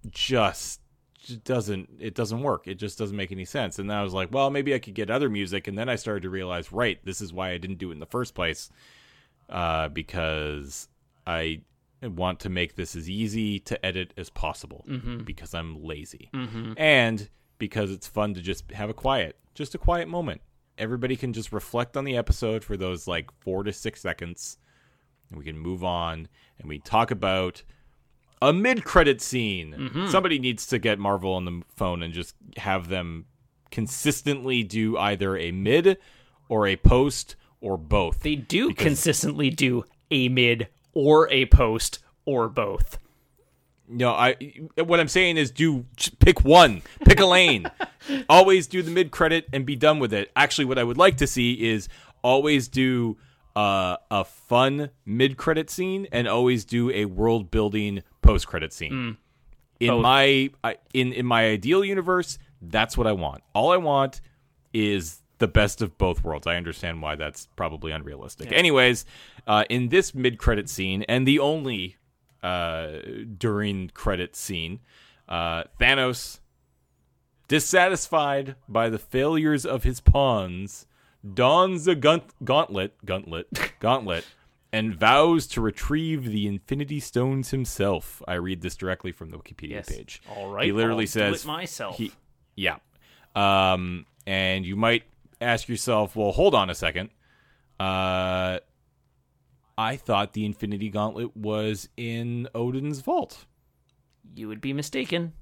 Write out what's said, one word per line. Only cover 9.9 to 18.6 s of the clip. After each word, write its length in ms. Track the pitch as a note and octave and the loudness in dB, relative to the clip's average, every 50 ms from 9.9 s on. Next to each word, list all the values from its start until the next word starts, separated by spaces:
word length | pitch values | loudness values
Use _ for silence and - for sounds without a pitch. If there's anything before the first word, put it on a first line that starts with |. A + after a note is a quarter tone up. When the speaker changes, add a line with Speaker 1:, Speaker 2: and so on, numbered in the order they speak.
Speaker 1:
because 1000 | C#2+ C#2+ D#2 - - F#2 E2 D#2+ D#2 D#2 D2+ D2+ D2+ D2 C#2+ C#2 C2+ - - _ _ _ _ _ _ _ _ | -6 -10 -12 -10 -8 -6 -4 -4 -4 -4 -6 -6 -8 -10 -12 -14 -16 -16 -18 _ _ _ _ _ _ _ _
I 360 | - E2+ E2 E2 E2 D#2+ D#2 - _ _ _ _ _ _ _ - | -8 -6 -4 -4 -6 -6 -8 -12 _ _ _ _ _ _ _ -14
want 360 | A#2 F#2 E2 F2+ F2+ F#2 - | -14 -8 -6 -4 -4 -6 -6
to 100 | - G2 | -8 -8
make 260 | F2+ F2+ F2+ E2 _ | -4 -4 -4 -6 _
this 200 | - F2+ E2+ - | -10 -12 -12 -10
as 120 | F2 D#2+ E2 | -14 -12 -10
easy 520 | F#2+ G2+ A2+ G#2+ G2+ A2+ A2 G#2 G#2 G2 | -8 -6 -6 -6 -4 -4 -4 -4 -4 -6
to 240 | _ - A#2 - - | _ -8 -10 -6 -6
edit 260 | F#2 F2+ F#2 F2+ E2+ - - | -6 -6 -6 -8 -10 -12 -18
as 140 | F2+ - | -18 -16
possible 520 | _ - - D#2 - - - - - - - - | _ -8 -6 -6 -6 -10 -16 -20 -20 -20 -16 -12
Speaker 2:
Mm-hmm. 300 | C3+ C3 A#2 A#2+ A#2+ A#2 | -12 -10 -10 -10 -12 -12
Speaker 1:
because 340 | A2 G#2+ E2 D#2+ - D2+ - | -12 -14 -14 -14 -14 -12 -10
I'm 300 | E2+ E2 E2 D#2+ D#2 D2+ | -10 -10 -10 -12 -14 -12
lazy 480 | D#2+ D#2 D2+ D2 - - - - - - | -12 -12 -12 -14 -18 -20 -20 -20 -14 -12
Speaker 2:
Mm-hmm. 400 | C3+ B2+ A#2 G#2+ A2+ A#2 A2+ A2 | -10 -10 -10 -10 -12 -12 -12 -8
Speaker 1:
and 540 | - D#3 D#3 D3+ C3+ A#2+ A2+ A2+ G#2+ G2+ G#2+ _ _ _ _ _ _ | -2 2 4 4 4 4 2 0 -4 -6 -10 _ _ _ _ _ _
because 320 | G#2+ G2+ - A2 G#2 G2 | -10 -8 -4 -4 -4 -4
it's 160 | G2 F#2 - - | -6 -10 -12 -10
fun 260 | - - G#2 G#2 G2+ | -4 -4 -4 -4 -4
to 80 | F2+ | -8
just 300 | E2+ F2+ F#2+ - | -8 -8 -8 -8